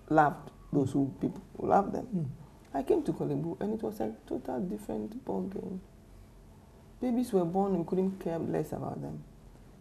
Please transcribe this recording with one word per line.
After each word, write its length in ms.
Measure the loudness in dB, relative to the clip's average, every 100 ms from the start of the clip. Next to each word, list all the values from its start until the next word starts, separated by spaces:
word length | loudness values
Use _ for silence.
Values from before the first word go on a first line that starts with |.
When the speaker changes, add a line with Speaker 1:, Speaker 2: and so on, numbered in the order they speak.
| 2
Speaker 1:
loved 400 | 6 6 2 -8 -18 -2
those 180 | 2 2
who 220 | 2 0 0
people 200 | -4 -4 -12 -4
who 100 | 4
loved 260 | 4 4
them. 140 | -2 -4
Speaker 2:
Mm. 120 | -2 -2 -6 -16 -20 -8
Speaker 1:
I 100 | -2
came 200 | 2 2
to 100 | 2
Korle 280 | 0 0 -2
Bu 140 | -2 -4
and 120 | -4 -2
it 80 |
was 180 | -4 -4
a 120 | -4 -6 -8
total 320 | -6 -4 -4
different 600 | -4 -6 -6 -6 -6 -8
ball 200 | -4 -4
game. 360 | -4 -6 -8 -10 -12 -20 -20 -20 -20 -20 -20 -20 -20 -20 -20 -4
Babies 320 | 0 0 2
were 140 | 4 4
born 260 | 4 4 2
and 40 | 2
we 0 |
couldn't 300 | 2 2 0
care 200 | -2 -2
less 320 | 0 0 0
about 280 | -4 -4 -4
them. 220 | -6 -8 -12 -20 -20 -20 -20 -20